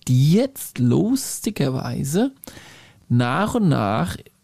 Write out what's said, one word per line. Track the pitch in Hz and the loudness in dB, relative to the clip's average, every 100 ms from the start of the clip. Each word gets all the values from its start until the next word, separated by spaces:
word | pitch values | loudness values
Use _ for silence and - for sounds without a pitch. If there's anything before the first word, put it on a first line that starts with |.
| - | 0
die | 127 143 | 2 4
jetzt | 196 269 - - - | 4 2 -4 -12 -2
lustigerweise | 123 131 208 262 - - 233 208 135 131 123 117 139 175 269 - - - - - - _ - | 2 2 2 0 -4 -8 -6 -2 -2 -2 -6 -6 -2 0 0 -4 -20 -20 -20 -20 -20 _ -2
nach | 123 123 147 214 240 | 0 2 0 0 2
und | 185 | 2
nach | 123 101 110 175 - - _ | 2 0 0 -2 -6 -14 _